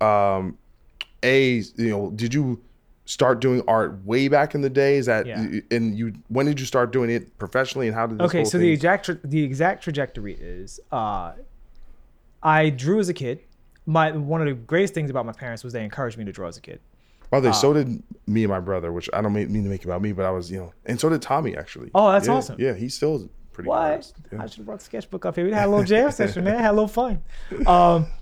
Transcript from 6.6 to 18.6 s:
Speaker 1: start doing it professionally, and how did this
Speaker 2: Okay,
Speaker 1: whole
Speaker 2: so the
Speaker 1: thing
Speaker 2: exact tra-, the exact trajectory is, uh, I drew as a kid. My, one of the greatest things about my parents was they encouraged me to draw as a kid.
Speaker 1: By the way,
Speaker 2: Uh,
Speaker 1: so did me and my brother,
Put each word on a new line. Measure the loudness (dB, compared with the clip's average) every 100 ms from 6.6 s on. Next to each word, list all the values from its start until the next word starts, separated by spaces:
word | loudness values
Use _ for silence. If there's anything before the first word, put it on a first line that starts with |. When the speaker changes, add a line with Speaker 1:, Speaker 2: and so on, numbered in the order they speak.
| -2
Speaker 1:
start | 0 2
doing | 0 0
it | -2 -4 -10
professionally, | -4 -2 -2 -2 -2
and | -2
how | -2
did | 0
this | 0
Speaker 2:
Okay, | 2
Speaker 1:
whole | 0
Speaker 2:
so | 2
the | 4
Speaker 1:
thing |
Speaker 2:
exact | 4 2 0 -2
tra-, | -8
the | -2 -2
exact | 0 0 0 -2
trajectory | -6 -6 -6 -8 -10
is, | -10 -12 -12 -14 -18 -8
uh, | -4 -4 -4 -6 -12 -20 -20 -20 -20 -20 -20 -20 _ _ _
I | 2 4 4
drew | 0 0 0
as | 0
a |
kid. | -2 -6 -8 _ _ _ _ -2
My, | 2 2
one | 0 -2 0
of | -2
the |
greatest | -4 -2 0 2
things | 0 -4
about | -4 -6
my |
parents | -8 -10 -10
was | -10
they | -8
encouraged | -8 -6 -8 -6
me | -10
to |
draw | -8 -10
as | -12
a |
kid. | -18 -20 _ _ _ _ 0
Speaker 1:
By | 2
the | 4
way, |
Speaker 2:
Uh, |
Speaker 1:
so | 4 4
did | 4 2 -4 -10 -10 -2
me | 2
and | 2
my |
brother, | 0